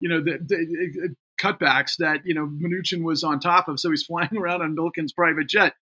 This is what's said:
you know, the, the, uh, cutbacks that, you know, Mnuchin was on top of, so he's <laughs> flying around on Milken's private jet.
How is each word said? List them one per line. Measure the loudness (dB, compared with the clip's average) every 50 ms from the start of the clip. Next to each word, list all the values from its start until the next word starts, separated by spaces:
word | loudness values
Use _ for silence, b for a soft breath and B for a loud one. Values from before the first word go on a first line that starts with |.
you | -2 0
know, | 0 2
the, | 2 0 -2 -2 -2
the, | -2 -2 0 0 -2 -2 -4 -4 -4 -4 -6 -6
uh, | -6 -8 -10 _ _ _ -2
cutbacks | -2 -2 0 2 2 4 4 4 2 0 -2 0
that, | 0 0 0 0 0
you | -2 -2
know, | -2 -2
Mnuchin | -4 -4 -4 -2 -2 -2 -2 -2 -2 -2 -2
was | 0 0 0 0
on | 0 0 0 0
top | 2 4 4 4 4 2
of, | -2 -2
so | 0 0
he's | 0 0
<laughs> | -2
flying | -4 -4 -2 -2 -2 -2
around | -2 -2 -2 -2 -2
on | -2 -2 -2
Milken's | -2 -2 -2 -2 -4 -6 -4
private | 0 2 2 2 4 2 -2 0
jet. | 4 4 4 4 2 _ _